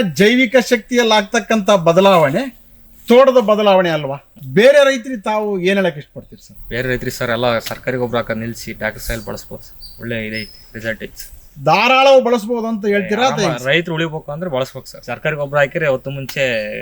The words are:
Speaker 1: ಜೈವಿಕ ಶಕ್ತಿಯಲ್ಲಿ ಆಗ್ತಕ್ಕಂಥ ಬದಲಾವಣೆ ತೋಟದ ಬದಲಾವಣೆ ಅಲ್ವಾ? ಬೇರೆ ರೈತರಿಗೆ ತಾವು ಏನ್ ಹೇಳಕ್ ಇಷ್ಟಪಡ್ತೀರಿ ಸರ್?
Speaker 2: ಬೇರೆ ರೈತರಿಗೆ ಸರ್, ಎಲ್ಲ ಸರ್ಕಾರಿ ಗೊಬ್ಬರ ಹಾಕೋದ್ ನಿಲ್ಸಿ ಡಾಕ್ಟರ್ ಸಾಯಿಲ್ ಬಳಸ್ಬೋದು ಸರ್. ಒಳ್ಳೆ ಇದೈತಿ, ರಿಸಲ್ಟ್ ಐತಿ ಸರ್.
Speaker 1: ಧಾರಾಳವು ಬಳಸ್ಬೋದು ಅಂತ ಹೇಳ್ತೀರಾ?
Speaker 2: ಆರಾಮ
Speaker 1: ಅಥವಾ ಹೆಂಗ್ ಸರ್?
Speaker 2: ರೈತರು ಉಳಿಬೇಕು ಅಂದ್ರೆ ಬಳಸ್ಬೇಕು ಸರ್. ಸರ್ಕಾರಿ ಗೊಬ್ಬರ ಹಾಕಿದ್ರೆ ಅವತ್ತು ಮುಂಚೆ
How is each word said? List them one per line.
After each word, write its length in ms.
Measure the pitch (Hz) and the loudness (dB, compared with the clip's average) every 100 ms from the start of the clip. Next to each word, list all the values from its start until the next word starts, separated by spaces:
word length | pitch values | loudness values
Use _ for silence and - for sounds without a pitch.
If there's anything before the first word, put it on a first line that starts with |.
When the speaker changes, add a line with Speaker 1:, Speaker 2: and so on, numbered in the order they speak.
| 214 | 2
Speaker 1:
ಜೈವಿಕ 420 | 139 202 247 254 262 - | 2 4 4 2 2 2
ಶಕ್ತಿಯಲ್ಲಿ 440 | 240 - 247 233 | -2 -2 0 2
ಆಗ್ತಕ್ಕಂಥ 560 | 214 202 233 208 220 196 | 2 0 -4 0 -2 2
ಬದಲಾವಣೆ 920 | 202 165 170 196 185 151 160 262 - - _ _ - - | 2 4 4 6 6 4 0 -4 -10 -20 _ _ -10 2
ತೋಟದ 320 | 240 269 254 | 6 6 6
ಬದಲಾವಣೆ 480 | 202 208 208 190 180 | 4 2 4 4 4
ಅಲ್ವಾ? 260 | 156 143 139 _ - 131 | 0 -4 -8 _ -20 -4
ಬೇರೆ 320 | 135 240 285 | 4 6 8
ರೈತರಿಗೆ 360 | 277 269 226 254 | 6 2 -4 -8
ತಾವು 400 | 214 214 214 196 | -4 -4 -2 -2
ಏನ್ 180 | 175 196 | 0 0
ಹೇಳಕ್ 200 | 185 151 | 0 -4
ಇಷ್ಟಪಡ್ತೀರಿ 500 | - - - 117 - | -12 -18 -20 -20 -20
ಸರ್? 200 | - - | -20 -12
Speaker 2:
ಬೇರೆ 200 | 117 127 | -6 -4
ರೈತರಿಗೆ 280 | 123 123 - | -4 -4 -6
ಸರ್, 140 | 123 | -4
ಎಲ್ಲ 280 | 117 123 117 | -2 0 -2
ಸರ್ಕಾರಿ 380 | - 110 - 127 | -4 -10 -6 -4
ಗೊಬ್ಬರ 200 | 123 117 | -4 -4
ಹಾಕೋದ್ 220 | 113 113 | -4 -6
ನಿಲ್ಸಿ 340 | 113 113 - | -8 -10 -12
ಡಾಕ್ಟರ್ 300 | 110 107 110 | -8 -8 -8
ಸಾಯಿಲ್ 220 | - 117 | -8 -8
ಬಳಸ್ಬೋದು 380 | 107 107 - 113 | -8 -14 -14 -18
ಸರ್. 380 | - - - - | -18 -20 -20 -14
ಒಳ್ಳೆ 260 | 117 117 110 | -10 -8 -8
ಇದೈತಿ, 480 | 110 104 - - | -10 -12 -16 -20
ರಿಸಲ್ಟ್ 280 | 113 113 110 | -12 -8 -8
ಐತಿ 160 | - - | -10 -16
ಸರ್. 460 | - - - - | -20 -20 -20 -6
Speaker 1:
ಧಾರಾಳವು 600 | 143 170 233 262 269 269 | 0 2 2 4 6 6
ಬಳಸ್ಬೋದು 420 | 233 247 202 240 226 | 4 0 -2 -4 -4
ಅಂತ 200 | 226 208 | -4 -2
ಹೇಳ್ತೀರಾ? 360 | 202 190 208 | -2 0 0
Speaker 2:
ಆರಾಮ 100 | 262 | 0
Speaker 1:
ಅಥವಾ 140 | 226 196 | 0 -2
ಹೆಂಗ್ 120 | 120 | -2
ಸರ್? 100 | 127 | -2
Speaker 2:
ರೈತರು 260 | 156 175 | -2 -2
ಉಳಿಬೇಕು 380 | 160 165 156 - | -4 -4 -6 -12
ಅಂದ್ರೆ 180 | 147 180 | -10 -6
ಬಳಸ್ಬೇಕು 360 | 131 131 135 - | -4 -6 -10 -18
ಸರ್. 180 | 113 | -18
ಸರ್ಕಾರಿ 320 | 117 120 156 151 | -12 -8 -6 -6
ಗೊಬ್ಬರ 220 | 143 143 | -4 0
ಹಾಕಿದ್ರೆ 280 | 143 170 156 | 0 0 -2
ಅವತ್ತು 240 | 131 139 | -2 -4
ಮುಂಚೆ 340 | 139 131 - 135 113 107 110 | -10 -8 -4 -2 -2 -6 -10